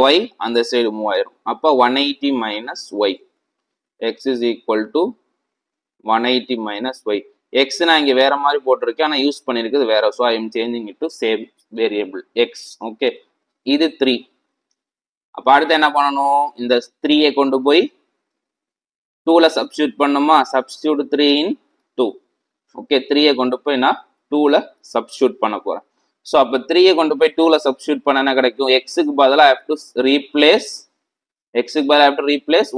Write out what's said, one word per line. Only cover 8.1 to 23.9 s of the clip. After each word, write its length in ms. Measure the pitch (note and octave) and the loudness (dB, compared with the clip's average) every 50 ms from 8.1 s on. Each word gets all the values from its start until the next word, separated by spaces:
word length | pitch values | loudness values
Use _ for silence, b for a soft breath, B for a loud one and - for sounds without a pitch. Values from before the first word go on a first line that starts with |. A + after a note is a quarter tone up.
| B2+ B2+ C3+ | 2 2 2
வேற 100 | C#3 C#3+ C#3+ C#3+ | 2 2 0 0
மாதிரி 160 | C#3+ C#3+ C#3+ C3 | -2 -2 -2 0
போட்டிருக்கேன், 400 | C3 B2+ B2 B2 A#2 A2+ - D#3 D3+ | 0 -2 0 -2 -4 -2 -2 -2 -2
ஆனா 80 | D3+ C3+ C3+ | -2 -2 -2
யூஸ் 200 | C#3+ C#3+ - - | -2 -4 -4 -6
பண்ணிருக்கிறது 400 | - B2 A#2 A2+ A2 B2 C#3+ C3 A2+ A2 | -6 -4 -4 -4 -2 -2 0 0 2 2
வேற. 100 | G#2+ G#2+ G#2+ G#2 | 2 2 0 0
So 60 | - B2 A#2+ | 0 0 0
I 60 | A2+ A2+ | 0 -2
am 80 | A2 G#2+ - | -4 -6 -6
changing 300 | A2+ A2+ A#2+ A#2+ A#2+ A2 G#2 | -6 -4 -4 -6 -8 -10 -12
it 60 | F#2+ - D3+ | -10 -10 -10
to 60 | D#3+ - - | -10 -6 -4
same 220 | B2 A2 A2 G#2+ A2 - _ _ _ _ A2 A2+ | -4 -2 -2 -4 -6 -10 _ _ _ _ -6 -4
variable 440 | A2+ G#2+ G#2 G#2 G#2 F#2 F#2+ F#2 F#2 _ - A#2 A#2+ A#2 | -4 -2 -2 -4 -4 -6 -8 -14 -16 _ -2 -2 -2 -2
X. 20 | - - - - - - G#2 A2+ | -4 -10 -20 -20 -18 -14 -14 -14
ஓகே, 200 | A2 - C#3 A#2+ A#2 - _ _ _ _ _ _ _ _ _ B2+ C#3 | -8 -4 -4 -4 -4 -6 _ _ _ _ _ _ _ _ _ -2 0
இது 140 | D3 D#3+ D#3 - - | 0 0 -2 -2 -2
த்ரீ. 160 | C3+ C3 B2 A2+ - _ _ _ _ _ _ _ _ _ _ _ _ _ _ _ _ _ _ _ _ _ - | -2 -2 -2 -2 -6 _ _ _ _ _ _ _ _ _ _ _ _ _ _ _ _ _ _ _ _ _ -18
அப்ப 100 | - - B2+ C3+ | -4 2 4 4
அடுத்து 200 | C#3+ D#3+ D#3 D#3+ D#3 | 4 4 2 2 2
என்ன 80 | D#3 D3 C#3+ | 2 0 2
பண்ணணும்? 440 | D3 C#3+ C#3+ C#3 C#3 C#3 C#3 C#3+ C#3+ D3 D3 - - | 0 0 0 -2 -2 -2 0 0 0 -2 -4 -6 -8
இந்த 120 | A#2+ A#2+ B2 A#2+ - - _ _ - | -4 -2 -2 -2 -2 -6 _ _ -2
த்ரீயை 260 | C#3+ D3+ D3+ D3+ D3 - | 0 2 2 2 2 2
கொண்டு 200 | C#3+ C#3 C3+ C3+ C3+ B2+ | 0 0 0 -2 0 0
போய் 160 | C#3+ D3 E3+ A#3 D4 _ _ _ _ _ _ _ _ _ _ _ _ _ _ _ _ _ _ _ _ _ _ _ _ _ _ _ | 2 2 2 2 0 _ _ _ _ _ _ _ _ _ _ _ _ _ _ _ _ _ _ _ _ _ _ _ _ _ _ _
டூல 180 | D#3+ E3 E3+ E3 D#3+ D#3+ | 2 4 6 4 4 2
substitute 360 | C3+ A2 - - - D3+ C3+ - - | 0 -6 -6 -4 -4 -4 -4 -2 -2
பண்ணுமா? 360 | C#3+ C#3+ C#3+ C#3+ C#3+ D3+ D#3 D3 C3 - - | -2 0 0 0 2 4 4 2 2 0 -2
Substitute 480 | C3 B2+ - - - - D#3 D3+ C#3+ C#3 - D3 | -4 -4 -4 -8 -6 -4 -2 -2 -2 -2 -2 -2
three 180 | C#3+ D3 C#3+ C#3+ C#3+ | 0 2 2 2 0
in 80 | D#3 G3+ D4 - _ _ _ _ _ _ _ - | 0 -4 -6 -8 _ _ _ _ _ _ _ -4
two. 100 | B2+ G#2 - - _ _ _ _ _ _ _ _ _ _ _ G#2+ | -4 -4 -4 -8 _ _ _ _ _ _ _ _ _ _ _ -16
ஓகே, 180 | - - D3 C3 C3+ - | -4 -2 -2 -2 0 0
த்ரீயை 220 | C#3+ D3 D3 D3+ C#3 B2 | 0 2 2 2 2 0
கொண்டு 160 | B2+ B2+ B2+ B2+ - | -2 -2 -4 -4 -4
போய் 120 | D3 C#3+ B2+ B2+ | -4 -2 0 0
நான் 160 | C#3+ | 0